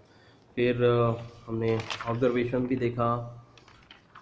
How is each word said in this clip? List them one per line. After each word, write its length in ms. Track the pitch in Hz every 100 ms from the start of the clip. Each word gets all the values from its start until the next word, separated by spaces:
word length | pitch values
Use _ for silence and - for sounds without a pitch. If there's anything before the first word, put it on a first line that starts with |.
| - - - - _ -
फिर, 280 | 123 120
अ, 380 | 120 120 117 113 - - -
हमने 320 | 113 113 110 113 - 117
ऑब्जर्वेशन 500 | 113 127 123 120 127
भी 180 | 123 123
देखा, 600 | 120 120 117 120 120 - - - - - - - _ -